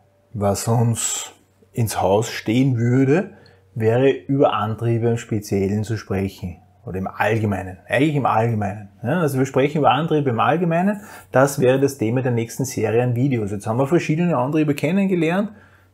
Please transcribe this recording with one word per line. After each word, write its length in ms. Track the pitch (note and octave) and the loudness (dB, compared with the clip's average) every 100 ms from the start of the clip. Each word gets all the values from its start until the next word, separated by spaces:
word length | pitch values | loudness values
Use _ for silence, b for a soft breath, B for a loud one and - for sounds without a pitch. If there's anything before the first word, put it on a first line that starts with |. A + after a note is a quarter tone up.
| _ _ _ | _ _ _
was 360 | G#2 G2+ G2 - | -2 0 0 0
uns 640 | A#2 A#2 A2 - - - - _ _ _ | 2 2 0 -4 -6 -10 -16 _ _ _
ins 280 | - A2 - | -4 -2 0
Haus 300 | F#2 G2+ A2+ | 2 2 0
stehen 480 | - - A#2+ C3+ A#2+ | -6 -2 2 2 2
würde, 520 | A#2+ B2 C3+ D#3 G#3+ B B B B | 2 2 4 2 0 B B B B
wäre 360 | - A2 A#2+ C3+ | -2 2 4 4
über 420 | B2+ - C#3 C3+ | 2 -2 2 2
Antriebe 560 | - G#2+ A2 A#2 A2+ A#2 | 2 -4 -2 0 0 0
im 80 | A#2 | -2
Speziellen 640 | - A2 - G2 G2 G#2 | -2 -6 -2 0 0 0
zu 140 | G#2 A2 | -2 -6
sprechen. 640 | - G2 F#2+ - F2+ D#2+ _ _ - | -4 -2 -2 -4 -12 -12 _ _ -10
Oder 120 | F2+ | -8
im 100 | F#2+ | -8
Allgemeinen. 680 | - G#2 A2+ G#2+ G2 F#2 F2+ - | -2 0 0 0 -2 -6 -14 -4
Eigentlich 260 | A2 D#3 | 0 2
im 120 | C#3+ A2+ | 2 0
Allgemeinen. 640 | G#2+ A#2 A2 G2+ G#2 - - | 2 0 0 -2 -6 -14 -10
Ja, 180 | A2+ F3 | -4 -2
also 180 | D#3 B2+ | 0 0
wir 60 | |
sprechen 340 | C3+ C3+ C#3+ D#3 | 0 2 2 2
über 120 | C3 | 2
Antriebe 400 | D3 E3 D#3 C#3 | 2 0 0 0
im 100 | A2+ | 0
Allgemeinen. 600 | A2 D#3 F3+ E3 G3 G#3 B B B | 0 0 0 0 0 -2 B B B
Das 280 | B2+ C#3 C#3+ | 2 2 2
wäre 200 | B2+ C3+ | 2 2
das 180 | C3+ C3+ | 0 0
Thema 240 | A2 B2 | -2 0
der 80 | B2+ | 0
nächsten 340 | A#2 A#2 - | -2 -4 -6
Serie 380 | C3 - G#2+ A2 | -6 -2 0 0
an 120 | B2 | 0
Videos. 360 | A#2+ C#3 B2 G2+ | 0 0 0 -2
Jetzt 160 | G#2 A2 | -4 -4
haben 120 | A2+ | -2
wir 80 | C3+ | 2
verschiedene 500 | F3 - D#3 F3 D3 | 0 0 0 2 2
Antriebe 380 | B2+ D#3 D3 | 0 0 0
kennengelernt. 760 | C#3+ D3 F#3+ G3 F3+ D#3 F3+ G#3 b b b b | 0 0 0 0 0 0 0 -4 b b b b